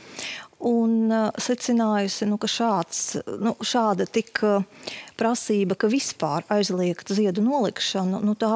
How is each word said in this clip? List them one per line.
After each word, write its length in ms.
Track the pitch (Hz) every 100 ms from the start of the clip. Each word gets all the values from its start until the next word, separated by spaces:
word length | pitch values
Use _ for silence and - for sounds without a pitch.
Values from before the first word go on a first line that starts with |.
| - - - - - -
un, 460 | 240 233 226 226 220
ā, 120 | 220 220 -
secinājusi, 840 | - 247 - 233 220 208 196 - 208
nu, 60 | 208
ka 80 | 208
šāds, 540 | - 233 190 165 - - - - 101
nu, 160 | 226 -
šāda 480 | 226 247 220 185 190
tik, 320 | 226 - - 214
ā, 140 | 202 196 - - - - -
prasība, 560 | 226 240 - 208 190
ka 140 | 190 214
vispār 540 | 269 - - 156 151 -
aizliegt 640 | 208 196 180 175 170 -
ziedu 320 | 202 208 180
nolikšanu, 800 | 226 285 202 - - 190 185 190
nu, 140 | 208 214
tā 140 | 226